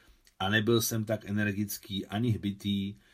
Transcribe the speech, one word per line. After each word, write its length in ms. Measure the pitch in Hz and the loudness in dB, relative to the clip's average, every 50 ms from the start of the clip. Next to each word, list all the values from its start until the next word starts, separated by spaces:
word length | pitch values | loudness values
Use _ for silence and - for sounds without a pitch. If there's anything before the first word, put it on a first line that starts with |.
| _ - - _ _ - _ - | _ -20 -20 _ _ -20 _ -4
a 100 | 92 98 | 0 2
nebyl 340 | 107 110 107 117 117 113 | 2 4 4 4 4 4
jsem 220 | 113 - 117 113 107 | 4 2 0 -2 0
tak 200 | 110 110 107 - | -2 -2 -4 -2
energický 840 | 92 101 104 107 104 98 101 104 101 - - - - 98 98 - | -2 -2 0 0 0 0 -2 -2 -4 -6 -10 -10 -8 -8 -6 -6
ani 240 | - 98 107 120 123 | -4 -2 0 2 2
hbitý 680 | 107 90 - 101 98 - - 101 101 98 98 101 104 - _ _ | 2 0 0 -4 -4 -2 -2 -2 0 0 -2 -4 -8 -12 _ _